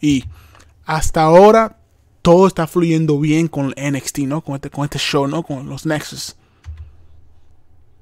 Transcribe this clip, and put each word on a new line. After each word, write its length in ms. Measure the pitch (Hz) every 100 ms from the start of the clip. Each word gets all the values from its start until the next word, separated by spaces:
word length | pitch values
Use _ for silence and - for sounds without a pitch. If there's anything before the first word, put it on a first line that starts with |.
E. 220 | 147 139 - - - - _ _
Hasta 400 | - 156 - 165
ahora, 560 | 160 175 208 220 220 _ _ _ _ _
todo 260 | 175 175 190
está 200 | - 160
fluyendo 540 | 175 170 160 160 143
bien 260 | 151 156 165
con 260 | 143 139 -
N 200 | 143 139
X 140 | -
T, 160 | - 135
¿no? 140 | 151
Con 140 | 143 139
este, 140 | 139
con 140 | -
este 160 | 143 139
show, 280 | - 143 139
¿no? 160 | 156
Con 260 | 165 139 143
los 160 | 139 156
Nexus. 500 | 151 - 135 - - _ _ - - - - - - - - - - - - _ _